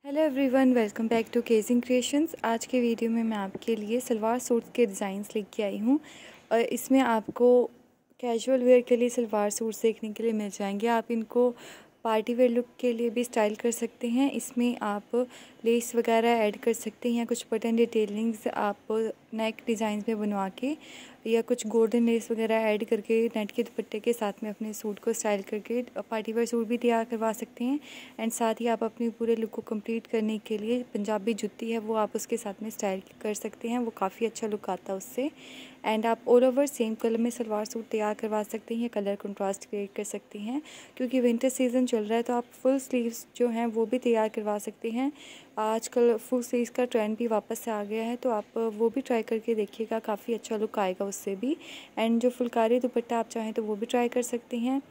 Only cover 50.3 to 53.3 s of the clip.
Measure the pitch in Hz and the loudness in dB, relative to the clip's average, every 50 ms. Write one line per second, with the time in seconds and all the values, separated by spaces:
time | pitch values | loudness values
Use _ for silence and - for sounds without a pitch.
50.3 | 233 208 - - 226 214 214 214 - 220 202 185 185 - 202 196 190 - - 196 | -6 -6 -4 -6 -4 -4 -4 -2 0 0 0 0 0 -2 -4 -6 -6 -6 -6 -6
51.3 | 196 190 233 262 320 - - - - - - - - - 220 226 233 233 233 247 | -6 -2 -2 -4 -4 -4 -6 -16 -16 -16 -18 -10 -4 -2 0 2 2 4 2 2
52.3 | 247 - 247 233 - 233 226 220 240 247 247 240 - 240 233 - 240 233 220 226 | 2 0 -4 0 2 2 4 4 4 2 2 0 -2 -2 -2 0 -2 -2 -2 -2